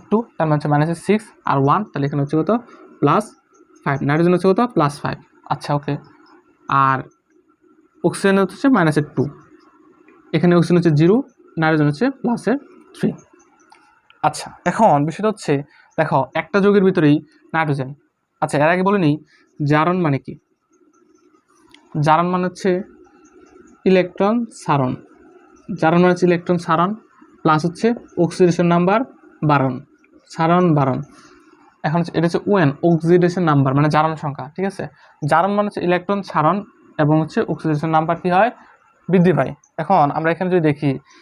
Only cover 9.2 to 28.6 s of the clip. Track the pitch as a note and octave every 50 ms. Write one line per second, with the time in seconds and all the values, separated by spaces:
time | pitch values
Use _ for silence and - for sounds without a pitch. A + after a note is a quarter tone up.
9.2 | B2 D3 - - - _ - _ _ _ _ _ _ _ _ _ _ _ _ _
10.2 | _ - - D#3 F3+ F3 F3 F3 E3 - F3 F3 E3+ E3+ D3+ C#3+ E3 F3 G#3+ C4
11.2 | C#4 - _ _ _ - - D#3+ D#3+ D#3+ D#3+ D3+ D3 D3 D3 - A#3+ C#4 C4+ -
12.2 | - A#3+ A#3 - - G3 B3+ C#4+ - - - - - _ - - - - - -
13.2 | - _ _ _ _ _ _ _ _ _ - _ _ _ _ _ _ _ _ -
14.2 | - D3+ - - - - - - - F3 - - A3+ G3 D3+ C#3+ D3 D#3+ - -
15.2 | G3+ A3 G#3 - - - C#3+ C#3 D3 _ _ _ _ _ - - D3+ - D#3+ C3+
16.2 | C3 - - D#3+ E3 - - G3+ F#3+ G3+ G3 G3+ F#3+ F#3+ F#3 F#3 D#3 D3 D3 D#3
17.2 | D3+ _ _ _ _ - - D#3+ D#3+ D3+ C#3+ C#3 B2+ C3+ D3 _ _ _ _ _
18.2 | _ _ _ - D3+ C#3+ - C#3 D3 D#3+ F3+ F#3 F#3+ G3 G#3 G3 E3+ D3 D3 D3+
19.2 | D3+ _ _ _ _ _ _ - D3+ C#3+ D3+ D3+ D#3 F3 F3+ F#3 E3+ D3 C#3 -
20.2 | - - - - _ _ _ _ _ _ _ _ _ _ _ _ _ _ _ _
21.2 | _ _ _ _ _ _ _ _ _ _ _ - _ _ - D#3+ D3 D#3 D#3 E3
22.2 | F3 F3+ F3+ F3+ F#3 F3+ F3+ - - F#3+ F3+ F#3 G#3 - - - - _ _ _
23.2 | _ _ _ - - _ _ - - - _ _ - F#3+ F#3 F#3 F3 F3 - -
24.2 | F#3+ G#3 A3+ A#3+ A#3 A3 - - - - D3 C3+ B2+ B2+ - - - _ - _
25.2 | - - _ - _ _ _ _ _ - F#3+ - D#3+ D#3+ E3 F3 F3+ F3+ F3+ F3
26.2 | F3+ F3 F3 E3+ F3 - F3+ E3+ E3+ E3+ D#3+ D#3+ F3 G3 A3 - _ _ _ _
27.2 | - _ _ _ - E3 D#3 D#3+ E3+ E3+ F3 - A3 A#3 A#3+ - - - - -
28.2 | E3+ E3 - - F#3 F3 E3+ -